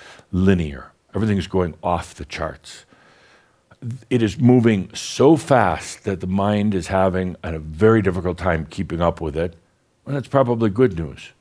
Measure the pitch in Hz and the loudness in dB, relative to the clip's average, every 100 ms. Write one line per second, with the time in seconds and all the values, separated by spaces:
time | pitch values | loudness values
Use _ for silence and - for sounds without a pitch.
0 | - - _ 90 95 92 78 69 - _ | -20 -20 _ 0 2 2 0 -8 -18 _
1 | _ 98 110 98 - 95 87 76 87 85 | _ -4 -2 -2 -2 -2 -2 -4 -4 -4
2 | - - 76 - 80 - - - _ _ | -6 -16 -14 -8 -8 -10 -20 -20 _ _
3 | _ _ _ _ _ _ _ _ 120 123 | _ _ _ _ _ _ _ _ -12 -12
4 | - 127 110 98 123 127 117 101 87 - | -4 0 0 2 4 6 6 2 -2 -10
5 | - - 135 151 - 127 95 78 - - | -6 2 4 4 4 2 2 -2 -8 -10
6 | 104 90 92 98 101 104 107 95 85 95 | -8 -6 -2 0 0 0 0 -2 -2 0
7 | 95 90 92 82 80 80 78 78 110 113 | 0 0 -4 -6 -8 -8 -8 2 4 4
8 | 95 90 87 87 92 82 - - 85 85 | 2 -2 -4 -2 0 -2 -2 -8 -6 -2
9 | 85 80 80 76 85 - _ _ _ _ | -2 -2 -4 -4 -6 -8 _ _ _ _
10 | - 139 117 139 123 117 113 101 127 85 | -8 -8 0 2 2 2 0 2 0 0
11 | 76 - - _ | -8 -10 -20 _